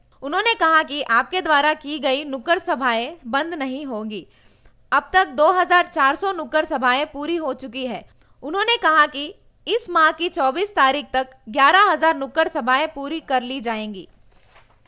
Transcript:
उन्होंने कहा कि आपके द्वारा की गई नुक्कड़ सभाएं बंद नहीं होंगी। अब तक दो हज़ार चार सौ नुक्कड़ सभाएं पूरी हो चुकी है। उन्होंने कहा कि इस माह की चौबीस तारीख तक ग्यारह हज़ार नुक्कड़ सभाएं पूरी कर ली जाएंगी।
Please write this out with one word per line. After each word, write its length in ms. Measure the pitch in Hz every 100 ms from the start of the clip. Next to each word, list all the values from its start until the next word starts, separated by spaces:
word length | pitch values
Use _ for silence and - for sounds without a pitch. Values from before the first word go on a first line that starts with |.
| _ _
उन्होंने 320 | 277 349 453
कहा 280 | 440 330 320
कि 200 | 311 294
आपके 380 | - 233 254 370
द्वारा 340 | 339 285 294
की 240 | 311 277 302
गई 260 | 269 269
नुक्कड़ 340 | 302 262 226 349
सभाएं 540 | 359 277 262 226 247 339 247
बंद 280 | 269 330
नहीं 320 | 339 269 262 285
होंगी। 400 | 214 214 208 - _ _ _ - _ -
अब 180 | 277 285
तक 140 | 370 349
दो 260 | 254 311
हज़ार 380 | 370 349 349 339
चार 220 | 330 269 311
सौ 160 | 392
नुक्कड़ 320 | 370 262 311
सभाएं 420 | 311 285 254 254 294
पूरी 300 | 277 294 339
हो 180 | 302
चुकी 320 | 254 262 254 262
है। 200 | 185 - _ _ _
उन्होंने 340 | 277 381 440 466
कहा 300 | 349 311 302
कि 280 | 285 294 - _ _ -
इस 220 | 453 403
माह 200 | 339 320
की 180 | 320 349
चौबीस 460 | 349 262 277 403 381
तारीख 300 | 269 285 226
तक 140 | 262 262 - -
ग्यारह 340 | 220 277 370
हज़ार 340 | 403 311 320 294
नुक्कड़ 320 | 269 320 320
सभाएं 400 | 320 240 262 311
पूरी 320 | 294 277 320
कर 220 | 302 262
ली 180 | 247 269
जाएंगी। 480 | 233 214 214 190 - _ _ _ _ - _ _